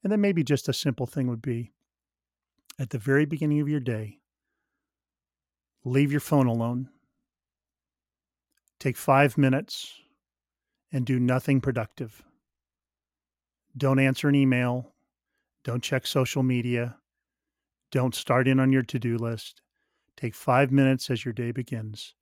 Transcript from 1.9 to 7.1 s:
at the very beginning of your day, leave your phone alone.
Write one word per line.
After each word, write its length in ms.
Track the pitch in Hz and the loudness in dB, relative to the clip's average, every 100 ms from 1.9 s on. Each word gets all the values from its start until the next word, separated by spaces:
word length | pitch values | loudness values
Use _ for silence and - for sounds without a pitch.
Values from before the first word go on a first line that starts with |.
| _ _ _ _ _ _ _ _ - | _ _ _ _ _ _ _ _ -10
at 120 | 135 | -8
the 80 | 123 | -6
very 280 | 107 139 151 | 2 2 2
beginning 340 | 147 151 147 | 0 0 0
of 80 | 143 | 0
your 120 | 147 | -2
day, 380 | 123 110 107 - _ _ _ _ _ _ _ _ _ _ _ _ _ _ _ _ | -2 -6 -6 -14 _ _ _ _ _ _ _ _ _ _ _ _ _ _ _ _
leave 260 | 127 127 143 | -2 2 2
your 100 | 143 | 0
phone 260 | - 151 127 | 0 2 2
alone. 420 | 117 113 123 131 _ _ | 2 -2 -4 -6 _ _